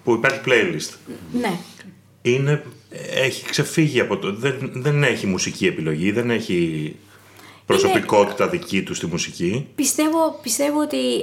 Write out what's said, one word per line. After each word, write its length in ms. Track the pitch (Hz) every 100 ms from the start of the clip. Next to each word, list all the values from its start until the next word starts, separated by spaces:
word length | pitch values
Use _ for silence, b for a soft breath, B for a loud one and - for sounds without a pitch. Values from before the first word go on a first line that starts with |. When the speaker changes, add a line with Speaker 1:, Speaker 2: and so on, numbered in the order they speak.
Speaker 1:
που 80 | -
υπάρχει 280 | 147 135 135 -
playlist 480 | 120 92 78 - - - - 170 240
Speaker 2:
Ναι. 120 | 233 175 - - 190 - - _
Speaker 1:
είναι, 420 | 120 127 139 147 - - - - -
έχει 300 | - 131 -
ξεφύγει 560 | - - 147 - 151 120
από 160 | 98 101
το... 180 | -
Δεν, 360 | 101 135 123 127
δεν 280 | 131 139 147
έχει 220 | 139 110 101
μουσική 400 | 90 - - 92
επιλογή, 440 | 85 80 78 92
δεν 180 | 104 120
έχει 680 | 113 - 90 85 78 76 - B B B B B B -
προσωπικότητα 760 | - - 381 - 104 101 -
Speaker 2:
Είναι 80 | 92 87
Speaker 1:
δική 240 | - 95
του 120 | 85
στη 120 | 87 85
μουσική. 600 | 82 - - 87 117 147
Speaker 2:
Πιστεύω, 640 | - 277 - 311 330 320 302
πιστεύω 380 | 247 - 285 294
ότι 160 | 294 277 254 240